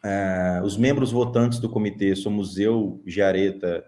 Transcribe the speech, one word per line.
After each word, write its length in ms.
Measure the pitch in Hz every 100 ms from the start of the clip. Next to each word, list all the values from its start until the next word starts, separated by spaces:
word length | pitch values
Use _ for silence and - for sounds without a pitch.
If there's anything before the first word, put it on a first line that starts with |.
É, 580 | 104 98 95 92 90 90
os 140 | 101 101
membros 340 | 127 139 123
votantes 480 | 120 120 117 120 117
do 100 | 110
comitê 460 | 107 104 98 98 95
somos 420 | 104 104 95 92
eu, 440 | 107 113 101 90 92
Giareta 800 | 90 98 92 98 95 90 85